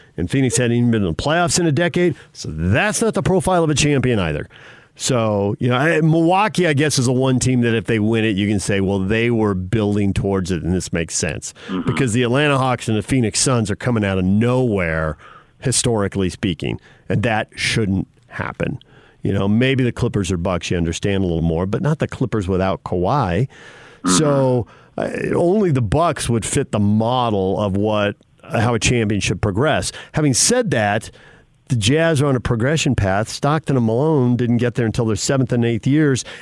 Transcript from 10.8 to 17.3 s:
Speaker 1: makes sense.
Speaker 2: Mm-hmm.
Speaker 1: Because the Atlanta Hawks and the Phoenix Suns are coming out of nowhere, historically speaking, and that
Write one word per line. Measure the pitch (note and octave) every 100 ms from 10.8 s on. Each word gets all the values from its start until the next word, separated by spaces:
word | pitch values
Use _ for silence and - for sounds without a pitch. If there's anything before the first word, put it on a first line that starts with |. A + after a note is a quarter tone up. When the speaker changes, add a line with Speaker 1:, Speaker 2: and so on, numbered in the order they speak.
| -
Speaker 1:
makes | F2 E2 -
sense. | E2+ A#1+ - - -
Speaker 2:
Mm-hmm. | F#2 -
Speaker 1:
Because | - C3
the | A2+
Atlanta | A#2+ C3 D3 C3+
Hawks | C3 A#2+ -
and | G#2+
the |
Phoenix | - C3+ A2 -
Suns | C#3+ B2 G#2
are | G2
coming | - A#2 G2+
out | F#2+
of | F#2
nowhere, | G2+ A#2 B2+ B2+ G2+ E2+ D#2+ D#2+ D#2 - - - _
historically | C3+ A#2+ B2 A2+ G2 G2 F#2
speaking, | - G2+ E2 B1 A1 - - -
and | G2
that | A#2